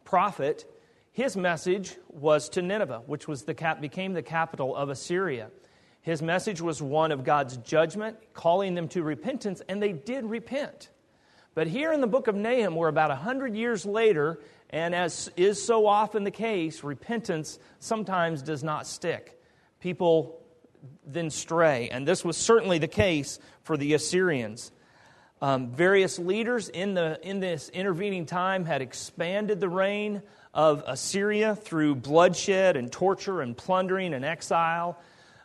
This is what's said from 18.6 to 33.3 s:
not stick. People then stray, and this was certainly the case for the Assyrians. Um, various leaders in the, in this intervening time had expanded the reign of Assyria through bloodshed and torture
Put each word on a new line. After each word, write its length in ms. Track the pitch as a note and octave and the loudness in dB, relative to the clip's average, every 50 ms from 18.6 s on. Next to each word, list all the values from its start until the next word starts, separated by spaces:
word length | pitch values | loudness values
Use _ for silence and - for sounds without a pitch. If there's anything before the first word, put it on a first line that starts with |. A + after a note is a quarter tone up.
| D3 | -4
not 240 | D#3+ D3+ C3+ - - | -4 -4 -4 -6 -8
stick. 520 | - - - E3+ C3+ G#2+ - - - - _ _ _ _ _ _ _ _ | -10 -6 -4 -4 -4 -4 -8 -14 -20 -20 _ _ _ _ _ _ _ _
People 600 | - F3+ E3+ - F#3 E3+ E3 D#3+ D3 C3+ - - - _ _ _ _ _ _ _ - C3 D3 - _ | -6 -6 -4 2 4 4 6 4 4 0 -8 -18 -20 _ _ _ _ _ _ _ -20 -20 -20 -20 _
then 240 | D3 C3+ E3+ E3+ D#3 | -10 -6 -6 -6 -4
stray, 580 | - - - - E3 E3+ E3 D#3 C#3 A#2+ B2 - | -6 -8 -6 0 4 6 6 6 6 4 0 -4
and 140 | - B2+ C#3 | -4 -2 2
this 200 | D3+ F#3 - - | 2 2 2 0
was 120 | E3+ D#3 | -2 -4
certainly 420 | - - - A3+ A3+ F3 F#3+ F3+ D#3 | 0 4 6 6 6 6 4 2 2
the 100 | D#3+ D#3+ | 2 0
case 500 | - G#3 G#3+ F#3+ E3 D3 C#3 - - - - - - _ _ | 2 2 4 4 4 2 -2 -4 -8 -14 -18 -20 -20 _ _
for 140 | - D#3+ | -4 -2
the 180 | C#3 C#3+ D3 D3+ | 0 2 2 2
Assyrians. 800 | C#3+ - - F3+ F3+ F#3 F3+ D3+ B2+ A2+ G#2 G#2+ A#2 - - - _ _ _ _ _ - - - _ _ _ _ _ | 2 2 0 0 2 2 2 2 0 -2 -6 -8 -12 -16 -18 -20 _ _ _ _ _ -20 -20 -20 _ _ _ _ _
Um, 300 | C#3 C#3 C3+ C3 B2+ A#2+ | 0 0 2 0 0 -4
various 480 | A#2+ C#3 E3+ F#3 G3+ G3 F#3+ F3 - F3 | 0 2 4 6 6 6 4 2 0 -4
leaders 500 | E3+ F3+ G3 A3 A#3 A#3 B3 A#3 F3+ - | -2 -2 0 0 0 0 -2 -2 -4 -6
in 260 | - E3 F#3+ G#3 G3 | -6 -4 -4 -2 0
the, 260 | F3+ E3 D#3 D#3 - - | 0 0 0 -2 -4 -6
in 160 | F#3 G3 G3+ | -6 -4 -4
this 300 | F#3 F3+ E3 C#3+ - - | -2 -2 -4 -4 -6 -8
intervening 580 | - F3+ F#3+ G3+ F3 D#3 G#3 G#3 F#3+ F3+ E3 | -8 -4 -2 -2 -2 -2 -2 -4 -4 -4 -6
time 380 | C3 E3+ F3+ F3+ F#3+ F#3+ F#3+ F3 | -4 -4 -2 -2 0 0 -2 -2
had 180 | D#3+ D3+ C3+ A#2+ | -2 -2 -2 -2
expanded 800 | A#2+ - - - - - - E3+ F3 F#3+ G#3 G#3+ G3 G#3+ E3+ | -6 -8 -12 -14 -14 -8 -6 -4 -2 0 -2 0 0 0 0
the 80 | G3 F3+ | 0 -2
reign 540 | E3+ F#3+ F#3+ G3 G3+ G#3 G#3 G#3+ G#3 G3 - - - - - - - | 0 2 2 2 0 -2 -2 -4 -4 -6 -8 -14 -20 -20 -20 -6 0
of 300 | - D#3 D#3 D3 C#3+ - | 4 6 6 6 4 0
Assyria 720 | - C3 - - - - G3 G3+ G#3 G#3 G#3 G#3+ A3 G#3 | -6 -6 -6 -6 -4 -2 0 0 2 2 2 2 2 0
through 400 | G#3 - - E3+ D#3+ D3+ D3 C#3+ | -2 -6 -4 0 2 2 2 2
bloodshed 840 | B2 A2+ C#3 D3 E3 F3+ F#3 E3+ - - G#3 F#3+ F#3+ F#3+ F#3 E3 | 0 -2 4 6 8 8 8 6 2 0 0 2 4 4 4 4
and 140 | C3+ A#2+ A#2+ | 2 -2 -6
torture 500 | - - F3+ F#3+ F#3+ F#3 - G3 | -4 0 2 2 2 0 -2 -4